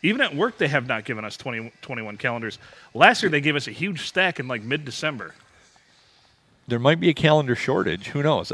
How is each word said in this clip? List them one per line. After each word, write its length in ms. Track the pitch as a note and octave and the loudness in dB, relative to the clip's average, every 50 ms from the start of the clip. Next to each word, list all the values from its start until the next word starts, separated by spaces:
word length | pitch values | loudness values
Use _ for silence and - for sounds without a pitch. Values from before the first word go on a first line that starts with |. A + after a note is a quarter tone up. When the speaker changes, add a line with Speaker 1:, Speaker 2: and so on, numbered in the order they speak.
Speaker 1:
Even 180 | - F3 G#3+ C4 | 2 0 2 2
at 140 | C#4 G3 D3 | 0 -2 0
work, 240 | C#3+ G3 B3 - - | 0 -2 -2 0 0
they 100 | E3+ C#3+ | -2 0
have 180 | D3 C#3+ A#2+ | 2 0 0
not 180 | B2+ B2 A2 G#2+ | 0 -4 -4 -4
given 200 | - B2 G#2+ G#2+ | -6 -8 -8 -8
us 120 | G#2+ - | -10 -12
twenty 360 | - - C#3 A#2+ A2+ A2+ A#2 _ _ | -10 -10 -8 -8 -8 -8 -10 _ _
twenty-one 340 | - - C3 A#2 A2 G#2+ G#2 | -14 -12 -10 -10 -8 -10 -12
calendars. 420 | G2 - B2+ A#2 A#2 A2+ A2 - - - - - - - - _ | -4 -4 -4 -4 -2 -6 -8 -10 -10 -18 -20 -20 -20 -20 -14 _
Last 280 | A#2 D#3 G#3 B3 - | 8 8 8 8 6
year, 80 | - F#3 | 0 0
they 100 | D3+ D3 | 0 2
gave 160 | C#3 D3+ D3 | 2 2 0
us 100 | D3 B2+ - | 0 -4 -6
a 40 | |
huge 340 | G#2+ - D#3+ G3+ F#3+ C#3 - | -8 -6 -6 -6 -6 -6 -10
stack 320 | - - F#3 F#3+ F3+ E3 - | -6 -2 0 0 0 0 -4
in, 80 | C3 B2+ | -6 -6
like, 140 | B2+ A2+ | -6 -6
mid-December. 720 | G#2 A#2 C#3 D3+ D3+ C3 A2+ - - D#3 D3 A2+ F#2+ D#2+ - - - _ _ _ _ _ _ _ _ _ _ _ _ _ _ _ _ _ _ _ _ _ _ _ _ | -4 -4 -4 -4 -6 -8 -10 -6 -6 -6 -6 -6 -12 -14 -16 -20 -20 _ _ _ _ _ _ _ _ _ _ _ _ _ _ _ _ _ _ _ _ _ _ _ _
Speaker 2:
There 120 | - A#2 A#2 | -4 -2 4
might 220 | A#2+ C#3 D#3+ E3 | 4 4 4 6
be 80 | F3 F3 | 4 2
a 40 | D3+ | 2
calendar 400 | - D3+ D#3 D3+ D#3 D3 B2+ A#2+ | 4 4 6 6 6 4 2 -2
shortage. 540 | - - - C3 - - - D#2 F#2 G2 - | -2 0 0 0 0 2 0 -2 -4 -6 -6
Who 140 | - C#3+ | -4 0
knows? 300 | C#3+ D3+ D3+ G2 E2+ - | 0 2 2 0 -2 -4